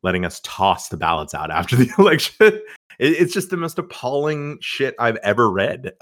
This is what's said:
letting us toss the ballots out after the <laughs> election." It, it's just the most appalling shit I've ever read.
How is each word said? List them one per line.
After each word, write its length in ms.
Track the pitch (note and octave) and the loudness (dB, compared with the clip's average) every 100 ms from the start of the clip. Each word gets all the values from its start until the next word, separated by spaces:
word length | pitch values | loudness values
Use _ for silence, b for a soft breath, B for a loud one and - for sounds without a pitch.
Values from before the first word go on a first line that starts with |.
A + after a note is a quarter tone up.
letting 240 | F#2 F2+ F2+ | -2 -2 -2
us 140 | - | -8
toss 460 | - - F#2+ F2+ - | -12 0 2 2 -4
the 80 | D#2+ | -4
ballots 340 | E2 E2 D#2 | -2 -2 -4
out 180 | D2 D#2 | -8 -6
after 260 | D#2 F2+ B2 | -4 0 2
the 140 | B2 | 4
<laughs> 40 | - | 4
election." 600 | F3+ D#3 - - G#3+ G#3+ B B _ - | 4 4 0 4 4 4 B B _ -2
It, 140 | C#3 | 0
it's 200 | D#3+ F3 | 2 0
just 160 | G3 F#3 | -2 -4
the 80 | F3+ | -4
most 220 | E3 - | -6 -6
appalling 800 | - - B2 C#3+ D3+ D3+ C#3+ D3 | -10 -8 -6 -4 -4 -4 -8 -10
shit 340 | - - C3+ - | -10 -4 -4 0
I've 180 | A#2 A2 | 0 0
ever 280 | G2+ G#2 A2+ | 2 4 2
read. 420 | F#2+ A2 - - - | 2 -2 -4 -12 -6